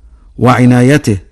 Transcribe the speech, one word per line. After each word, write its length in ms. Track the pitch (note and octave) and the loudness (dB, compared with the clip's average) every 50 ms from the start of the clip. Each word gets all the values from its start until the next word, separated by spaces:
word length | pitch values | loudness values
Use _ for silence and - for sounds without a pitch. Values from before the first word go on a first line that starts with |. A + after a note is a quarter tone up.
| - - - _ _ - - - | -20 -20 -20 _ _ -20 -8 -4
وعنايته 800 | - B2 B2 A2 B2 B2 B2 B2 B2 B2+ D3 D3 - - G#2 F#2+ - _ | -2 0 0 2 2 2 2 2 2 0 0 0 -2 -4 -6 -6 -8 _